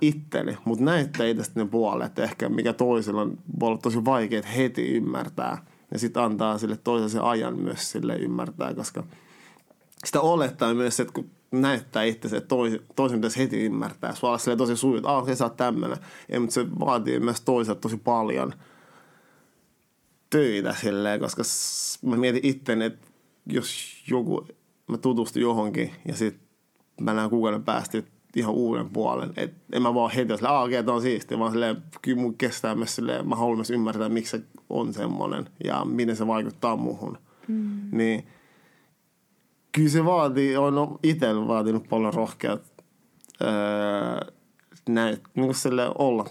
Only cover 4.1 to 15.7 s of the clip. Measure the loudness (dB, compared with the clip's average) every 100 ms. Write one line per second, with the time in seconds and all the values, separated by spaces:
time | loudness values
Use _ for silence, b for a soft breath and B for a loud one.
4.1 | 2 2 -2 -2 0 0 0 0 0 0
5.1 | -2 -6 -6 -4 -6 -12 b b -4 -2
6.1 | 2 2 2 0 0 -2 -2 0 0 2
7.1 | 0 0 0 -2 -4 -4 -4 -6 -4 -4
8.1 | -2 -2 -4 -6 -6 -6 -6 -8 -8 -12
9.1 | B B B B B B _ _ -14 -2
10.1 | 2 4 4 2 0 0 2 0 0 -2
11.1 | -4 -10 _ -4 2 2 2 -2 0 0
12.1 | -2 -4 -4 0 0 0 -2 -6 0 0
13.1 | 2 0 0 0 0 0 -2 -4 -6 -8
14.1 | -2 0 0 0 2 2 2 2 2 2
15.1 | 0 0 0 -2 0 0